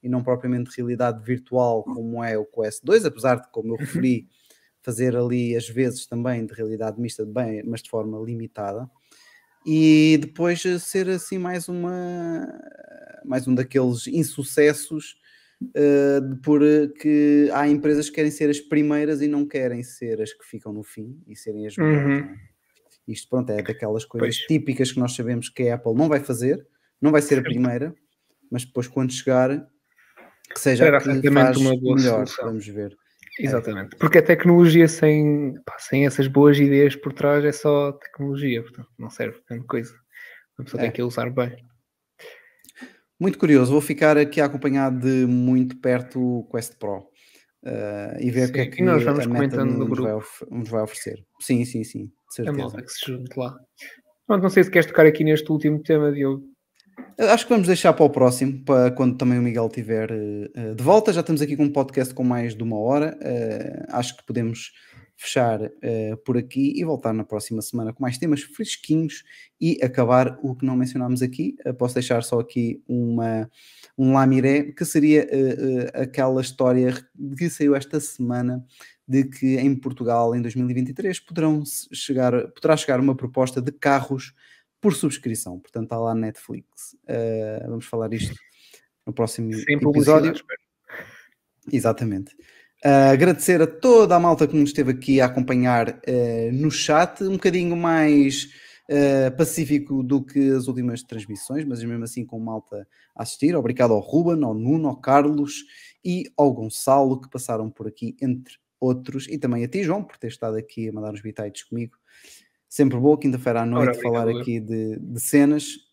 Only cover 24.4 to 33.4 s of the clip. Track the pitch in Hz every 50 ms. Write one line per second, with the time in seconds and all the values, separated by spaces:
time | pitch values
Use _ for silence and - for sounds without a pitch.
24.4 | - - 160 151 - - 127 - 131 127 127 131 123 120 123 - 120 113 123 117
25.4 | 120 - _ - 127 120 117 117 - 117 113 120 156 165 151 139 143 - 127 113
26.4 | 120 131 151 - - _ _ _ _ _ _ _ - 147 151 151 143 147 143 131
27.4 | 127 123 117 120 127 123 120 123 143 165 165 _ _ _ _ _ _ _ _ _
28.4 | _ _ - 127 127 - _ 127 123 - - 139 131 127 127 - - 135 131 127
29.4 | 127 131 139 151 147 _ _ _ _ _ _ _ _ _ _ - - - _ _
30.4 | _ - - - - 143 131 113 - 156 143 135 135 139 135 135 135 143 143 143
31.4 | 135 131 127 135 135 131 131 127 127 127 139 139 131 123 113 107 104 127 - -
32.4 | 123 113 113 110 104 104 101 104 104 101 - _ _ _ _ _ - - - -